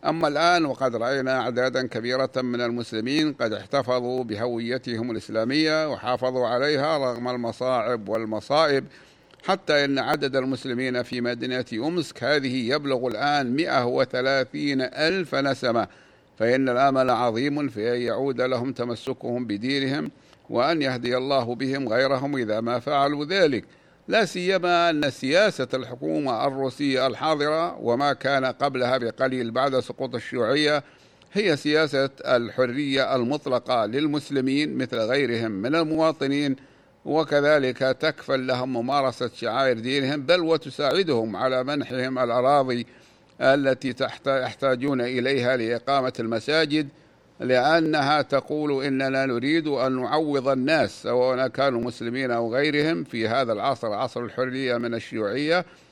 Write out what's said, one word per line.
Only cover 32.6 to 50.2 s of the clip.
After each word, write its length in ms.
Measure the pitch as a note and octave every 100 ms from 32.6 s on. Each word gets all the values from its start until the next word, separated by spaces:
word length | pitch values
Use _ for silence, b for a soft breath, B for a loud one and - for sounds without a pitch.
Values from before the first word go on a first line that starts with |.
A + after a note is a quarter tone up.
| B2 C3 C#3+ C3+ C3 C3
المطلقة 720 | A#2+ D3 C#3+ B2 B2 A#2+ G#2+
للمسلمين 920 | C3+ D3+ D3 - C#3 C3 C#3 D3+ B2+
مثل 180 | B2+ A#2+
غيرهم 540 | A2 C#3 B2 A#2 A#2
من 240 | F#2+ B2+
المواطنين، 800 | E3 D#3 D#3+ D#3+ D3 C#3 C#3+ C#3+ C3+ B B B B
وكذلك 760 | C3+ D3+ D3+ D3 D3 D3+ B2+ A#2
تكفل 680 | C3 C3 D#3 - - C3+ C3
لهم 260 | B2 C3
ممارسة 580 | A#2+ B2 C#3+ C3 - B2
شعائر 440 | - A#2 B2 C3 A2+
دينهم، 440 | A#2+ C#3 C3 D3+
بل 180 | C3 F3+
وتساعدهم 960 | E3 D#3 C#3+ - C#3+ E3+ F3 A#2+ A2+ G2
على 280 | C3 B2+
منحهم 540 | B2+ D3 B2+ B2+ C3 C3
الأراضي 680 | A#2+ B2 B2+ C#3+ C3 A#2+ A#2 b b b b -
التي 520 | C3 C#3+ C3+ C3 C3
تحت-، 340 | A#2 B2+ - C#3
يحتاجون 760 | C3+ B2+ - C#3 B2+ C#3 C3
إليها 560 | A#2+ B2 B2+ C#3 B2 C3
لإقامة 560 | A2+ A#2+ - C#3 B2+ -
المساجد، 680 | A2+ A2+ - D#3 D#3 D3+ C#3+ b b b _ -
لأنها 800 | B2+ B2+ C#3+ E3 D#3 D#3 C#3 D3+
تقول: 640 | C3+ C#3 - D3+ D3 C3+
"إننا 420 | C#3 C3 C3+ C3+ C3+
نريد 400 | A#2+ C3+ E3 D3+
أن 260 | C3+ C3 C3
نعوض 480 | A2+ D3+